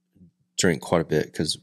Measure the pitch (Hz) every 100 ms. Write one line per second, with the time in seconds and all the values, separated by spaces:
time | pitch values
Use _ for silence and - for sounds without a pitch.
0 | _ _ - _ _ - 92 76 - 85
1 | 76 78 - - 78 -